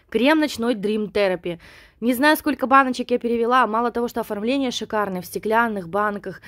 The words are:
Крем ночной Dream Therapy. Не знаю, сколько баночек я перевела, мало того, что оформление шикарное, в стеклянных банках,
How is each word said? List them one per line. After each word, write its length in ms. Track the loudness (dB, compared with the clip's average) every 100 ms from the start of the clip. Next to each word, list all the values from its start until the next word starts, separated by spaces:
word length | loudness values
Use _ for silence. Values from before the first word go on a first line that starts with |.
| _
Крем 300 | 2 4 4
ночной 340 | 2 -2 -4 -2
Dream 360 | -2 -2 -2
Therapy. 480 | 0 0 0 -6 -10 -14 -20 -20 _
Не 120 | -2
знаю, 240 | 2 4 4
сколько 280 | 0 -2 2
баночек 460 | 4 4 -2 -2
я 80 | -2
перевела, 480 | 0 0 2 2 2
мало 240 | 0 -2
того, 160 | -2 -4
что 140 | -4
оформление 500 | -6 -4 -2 0 -2
шикарное, 500 | -4 -4 -2 -2 -4
в 40 | -8
стеклянных 640 | -6 0 2 2 -2 -4
банках, 520 | -2 -2 -4 -10 -14